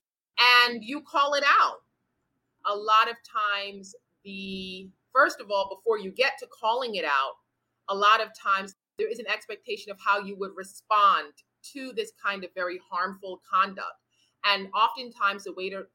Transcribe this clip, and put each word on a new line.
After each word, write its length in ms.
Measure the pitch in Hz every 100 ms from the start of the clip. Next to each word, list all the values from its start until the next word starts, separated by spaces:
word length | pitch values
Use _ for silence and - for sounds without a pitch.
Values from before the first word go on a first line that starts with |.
| _ _ _ -
And 440 | 240 247 240 240
you 180 | 214 294
call 320 | - - 285
it 100 | 294 -
out. 360 | 392 - - _ _ _ _ _ _ _ _ 190
A 100 | 208
lot 340 | 214 220 233
of 80 | 226
times, 720 | - 226 208 202 202 196 190 - _ _
the, 680 | 196 196 196 190 185 185 190 _ _
first 280 | 262 320 -
of 100 | 202
all, 160 | 202 190
before 320 | 196 226 214
you 120 | 190
get 260 | 196 269 -
to 80 | -
calling 480 | - 220 233 247 196
it 80 |
out, 300 | 156 139 135 - _ _ _ _ -
a 60 | 196
lot 260 | 202 226
of 80 | 214
times 420 | - 202 196 196 - _ -
there 140 | 208
is 80 | 226
an 80 | 208
expectation 640 | 214 - 208 - 208 208
of 80 | 196
how 200 | 214 202
you 180 | 196 196
would 180 | 190 170
respond 800 | 190 - - 214 202 165 147 _ _ _ -
to 180 | 277 262
this 200 | 233 208 -
kind 220 | 208 196 180
of 80 | 185
very 240 | 180 180 -
harmful 520 | 180 185 190 196 175 -
conduct. 500 | 190 196 190 90 - _ _ _ _ 202
And 240 | 196 190
oftentimes 720 | 196 233 262 247 226 196 202
the 100 | 196
way 160 | 175 190
to, 160 | 196 -